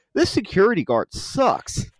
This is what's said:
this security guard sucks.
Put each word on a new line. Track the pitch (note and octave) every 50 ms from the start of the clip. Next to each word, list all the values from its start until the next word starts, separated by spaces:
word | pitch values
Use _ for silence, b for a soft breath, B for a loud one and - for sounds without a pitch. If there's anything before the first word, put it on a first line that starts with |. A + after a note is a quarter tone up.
| _ _ -
this | D4 F4 -
security | - - G#3 - - F#3+ G3+ - A3+ - -
guard | - A#2+ A2 - - -
sucks. | - - - - - C4 F#3 F2+ - - - - - - - -